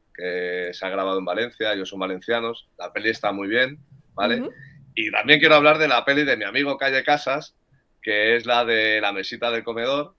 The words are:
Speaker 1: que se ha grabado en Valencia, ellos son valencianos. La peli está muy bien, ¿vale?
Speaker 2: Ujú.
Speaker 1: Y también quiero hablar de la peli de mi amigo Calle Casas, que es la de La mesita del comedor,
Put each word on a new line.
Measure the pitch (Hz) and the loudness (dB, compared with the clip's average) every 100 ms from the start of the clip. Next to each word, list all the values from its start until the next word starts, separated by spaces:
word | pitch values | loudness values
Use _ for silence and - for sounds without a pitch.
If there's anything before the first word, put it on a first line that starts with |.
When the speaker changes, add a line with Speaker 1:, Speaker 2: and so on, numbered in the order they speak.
| _ | _
Speaker 1:
que | - 90 90 90 92 90 | -10 -6 -4 -4 -6 -6
se | 87 95 | -8 -6
ha | |
grabado | 95 95 95 | -4 -2 -2
en | |
Valencia, | 92 92 120 - 107 | -2 -4 -4 -4 -4
ellos | 104 92 | -4 -6
son | 98 | -6
valencianos. | 95 92 - 117 117 117 - - | -6 -6 -4 -2 -4 -8 -14 -16
La | 87 | -12
peli | 104 107 | -6 -4
está | 107 104 | -2 -2
muy | 98 98 | -4 -2
bien, | 117 131 151 - - _ | 0 0 -4 -20 -20 _
¿vale? | - 107 117 | -2 0 0
Speaker 2:
Ujú. | 277 - - - - | -4 -10 -20 -20 -12
Speaker 1:
Y | - 110 | -8 -4
también | 104 117 151 | -2 4 6
quiero | 156 | 8
hablar | 151 147 156 | 8 8 6
de | 151 | 4
la | 123 | 2
peli | 131 143 | 2 2
de | 143 117 | 2 0
mi | |
amigo | 101 120 139 - | -2 -2 -2 -2
Calle | 135 135 | -2 0
Casas, | 131 147 - 139 - _ _ _ _ _ | 2 0 0 -4 -6 _ _ _ _ _
que | - 104 107 117 | -2 0 2 2
es | 117 | 2
la | 120 | 2
de | 117 113 110 107 | 2 2 2 2
La | 104 | 0
mesita | 101 95 117 120 | -4 -8 -6 -4
del | 117 | -4
comedor, | 110 113 123 143 165 | -4 -4 -2 -2 -4